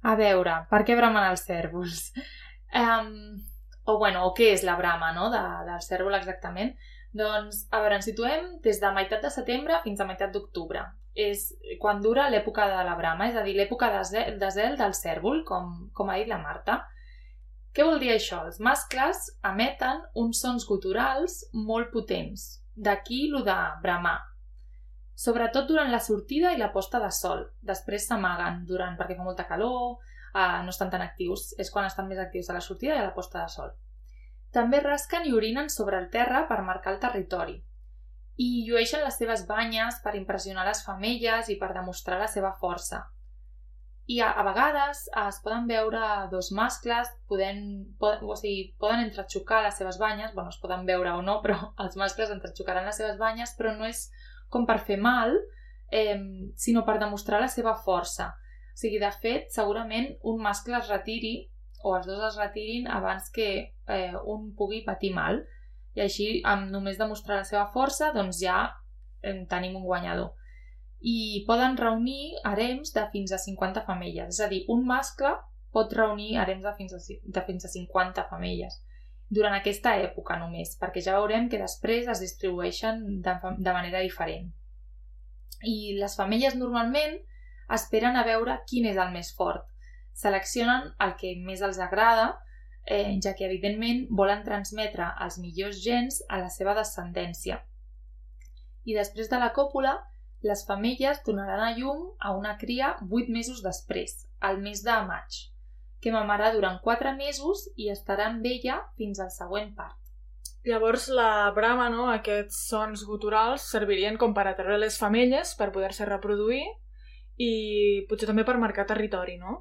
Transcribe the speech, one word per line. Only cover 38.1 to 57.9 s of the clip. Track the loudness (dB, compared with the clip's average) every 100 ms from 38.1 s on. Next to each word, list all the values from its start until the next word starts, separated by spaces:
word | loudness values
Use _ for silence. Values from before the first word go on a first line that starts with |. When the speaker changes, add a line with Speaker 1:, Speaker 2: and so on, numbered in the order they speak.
| -18 -18 -2
Speaker 1:
I | 0 0 2
llueixen | 4 4 2 0
les | 0
seves | 0 0 0
banyes | -2 0 0 0 0
per | -4 -4
impressionar | -4 -4 -4 -2 0
les | -2 -4
femelles | -4 -2 0 2 2 0
i | -4
per | -2
demostrar | -4 -6 -6 -4 -2
la | 0
seva | 0 -2 -2
força. | -4 -4 -6 -8 -12 -20 -20 -20 -20 -20 -20 -20 -20 -20 -4
I | 2
a, | 4
a | 4
vegades, | 2 6 4 4 0 -2 -4
eh, | -2 -2
es | -2 -4
poden | -2 2
veure | 2 2 0 0 0 0
dos | -4 -2
mascles, | 0 0 0 0 0 0 -8 -2
poden, | 0 0 -2 -8 -10 -10 0
po-, | 2 2
o | -2 -6
sigui, | -4 -4 -6 -2
poden | 2 4 2
entrexocar | -4 -6 -6 2 4
les | 4 0
seves | -6 0
banyes, | 0 0 -6
bueno, | -6 -8
es | -10
poden | -6 -4 2
veure | 2 2
o | 0
no, | 0 0 2
però | 0 -2
<laughs> | -6 -6
els | -2
mascles | -2 0 -2
entrexocaran | -4 -8 -8 -2 -2 -2
les | -4
seves | -4 0
banyes, | 0 0 -6 -2
però | -2 -2
no | -6
és | -6 -10 -14 -20 -20 -4
com | 0 4
per | 2 2
fer | 4
mal, | 4 6 4 4 0 -14 -18 -18 -2 2
em, | 2 0 -4 -10 -12 -4
sinó | 4 4 4
per | 2
demostrar | 0 -2 2 2
la | 2
seva | 2 0 0
força. | 2